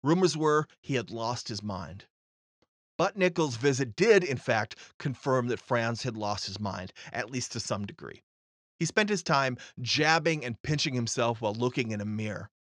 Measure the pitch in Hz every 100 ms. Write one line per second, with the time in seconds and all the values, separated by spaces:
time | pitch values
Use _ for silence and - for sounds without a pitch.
0 | 135 170 180 151 156 151 156 _ - 131
1 | 104 113 113 120 - 104 104 92 82 95
2 | - _ _ _ _ _ _ _ _ -
3 | 185 202 180 170 156 117 139 131 131 104
4 | 214 202 175 123 - 113 107 - - _
5 | 147 120 - 131 123 113 - 123 113 117
6 | 127 107 104 101 - 101 104 98 92 -
7 | - - 113 131 - 120 - 104 101 82
8 | 69 - _ _ _ _ _ _ 160 -
9 | 208 202 - 143 135 123 - - 120 139
10 | 151 165 160 156 123 113 - 151 160 127
11 | 117 - 117 113 113 107 123 139 117 104
12 | 104 107 107 98 104 _